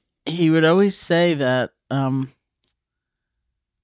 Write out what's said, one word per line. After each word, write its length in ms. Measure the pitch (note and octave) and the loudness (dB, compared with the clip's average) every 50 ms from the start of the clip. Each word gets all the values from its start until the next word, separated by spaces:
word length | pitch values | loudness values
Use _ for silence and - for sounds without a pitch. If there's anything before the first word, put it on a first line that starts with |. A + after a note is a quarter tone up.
| _ _ _ _ - | _ _ _ _ -12
he 240 | - D#3+ F3 E3+ D#3+ | -8 -4 0 0 2
would 160 | D#3+ E3 D#3+ | 2 2 2
always 300 | D#3+ E3+ F#3+ G3+ G3+ F#3+ | 4 4 4 2 0 -2
say 360 | - - - F3 E3 F3 F3 D#3+ | -6 -4 -2 0 2 2 2 0
that, 380 | C#3+ C#3 B2+ B2+ B2+ A#2+ - _ _ _ - | 0 0 0 0 0 -2 -4 _ _ _ -6
um, 440 | B2+ C#3 C3+ C3 C3+ C3+ C3 C3 _ _ _ _ _ _ _ _ _ _ _ _ _ _ _ _ _ _ _ _ _ _ _ _ _ _ _ _ _ _ | -4 -4 -2 -2 -2 -4 -6 -8 _ _ _ _ _ _ _ _ _ _ _ _ _ _ _ _ _ _ _ _ _ _ _ _ _ _ _ _ _ _